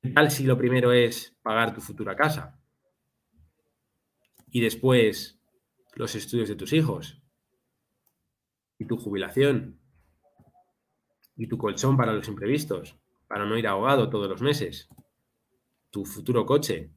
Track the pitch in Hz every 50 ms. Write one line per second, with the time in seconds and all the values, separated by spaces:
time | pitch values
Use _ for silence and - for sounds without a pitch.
0 | - 131 127 147 151 151 - - 139 131 131 120 120 123 127 127 123 123 123 123
1 | 120 117 117 - - - _ _ _ 117 110 113 117 110 107 - - - 104 -
2 | 110 98 95 - 147 156 156 - - - - _ _ _ _ _ _ _ _ _
3 | _ _ _ _ _ _ _ _ _ _ _ _ _ _ _ _ _ _ _ _
4 | _ _ _ _ _ _ _ _ _ _ - 123 117 113 110 117 - 131 127 123
5 | 113 107 98 - - - _ _ _ _ _ _ _ _ _ _ _ _ _ -
6 | 123 113 - 110 101 - - 120 110 101 104 - 95 - 147 160 156 135 101 85
7 | 78 - - _ _ _ _ _ _ _ _ _ _ _ _ _ _ _ _ _
8 | _ _ _ _ _ _ _ _ _ _ _ _ _ _ _ _ 110 - 117 110
9 | - 104 98 98 92 85 - 131 139 143 135 110 98 - - _ _ _ _ _
10 | _ _ _ _ _ _ _ _ - _ _ _ _ _ _ _ _ _ _ _
11 | _ _ _ _ _ _ _ - 113 - - - - 104 95 - 123 131 139 131
12 | 120 110 107 104 90 104 104 101 98 107 139 151 - - 98 87 - - - _
13 | _ _ _ _ _ _ - 104 104 104 107 117 113 107 98 98 107 131 139 131
14 | 113 101 - 107 101 95 92 87 117 143 147 147 107 87 78 - - _ - -
15 | _ _ _ _ _ _ _ _ _ _ _ _ _ _ _ _ _ _ - 104
16 | 98 - - 104 - - 123 120 104 - 139 147 151 - 101 82 78 - -